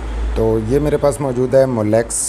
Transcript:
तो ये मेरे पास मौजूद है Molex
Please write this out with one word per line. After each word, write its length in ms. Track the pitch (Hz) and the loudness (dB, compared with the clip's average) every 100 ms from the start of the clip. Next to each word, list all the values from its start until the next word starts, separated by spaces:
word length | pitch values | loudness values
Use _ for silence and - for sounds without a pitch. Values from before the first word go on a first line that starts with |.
| - - - - | -8 -4 -2 0
तो 240 | 110 110 | 0 0
ये 200 | 110 139 | 0 0
मेरे 180 | 147 143 | 0 0
पास 240 | 143 139 | 0 0
मौजूद 340 | 143 123 127 135 | -2 -2 2 4
है 100 | 135 | 2
Molex 480 | 117 107 110 117 - | 2 2 0 0 -4